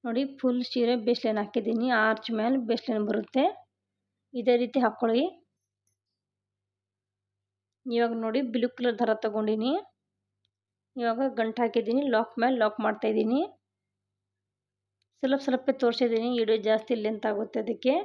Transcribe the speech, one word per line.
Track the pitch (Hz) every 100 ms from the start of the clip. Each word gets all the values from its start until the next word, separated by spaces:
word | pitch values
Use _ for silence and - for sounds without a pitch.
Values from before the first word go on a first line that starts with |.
ನೋಡಿ | 254 233 277 269
ಫುಲ್ | 254 247 247
ಸೀರೆ | 254 233 247 220
ಬೇಸ್ | 233 233
ಲೈನ್ | 214
ಹಾಕಿದ್ದೀನಿ, | 208 247 208 226 254 233
ಆರ್ಚ್ | 220 220 - 226
ಮೇಲೆ | 220 269 226
ಬೇಸ್ | 226 -
ಲೈನ್ | 220 208
ಬರುತ್ತೆ. | 220 208 262 320 - - _ _ _ _ _ _ 254
ಇದೇ | 226 240
ರೀತಿ | 240 277 233
ಹಾಕ್ಕೊಳ್ಳಿ. | 214 233 226 330 - _ _ _ _ _ _ _ _ _ _ _ _ _ _ _ _ _ _ _ _ _ _ _ _ 262
ಇವಾಗ | 233 233 233 226
ನೋಡಿ | 220 262
ಬ್ಲೂ | 226 247 -
ಕಲರ್ | 247 233
ದಾರ | 233 220 220
ತಗೊಂಡಿನಿ. | 214 214 220 233 339 - _ _ _ _ _ _ _ _ _ _ -
ಇವಾಗ | 233 226 269 262
ಗಂಟು | 220 220
ಹಾಕಿದ್ದೀನಿ, | 233 233 214 247 285 226
ಲಾಕ್ | - -
ಮೇಲೆ | 233 254
ಲಾಕ್ | 214 214 214
ಮಾಡ್ತಾ | 214 220
ಇದ್ದೀನಿ. | 220 220 262 392 - _ _ _ _ _ _ _ _ _ _ _ _ _ _ _ _
ಸ್ವಲ್ಪ | 262 277 277
ಸ್ವಲ್ಪ | 254 262 269
ತೋರಿಸಿದ್ದೀನಿ, | 240 233 247 226 233 247
ವಿಡಿಯೋ | 220 220 208
ಜಾಸ್ತಿ | 220 220 233
ಲೆಂತ್ | 214 214 220
ಆಗುತ್ತೆ | 208 220 226 214
ಅದಕ್ಕೆ. | 226 254 302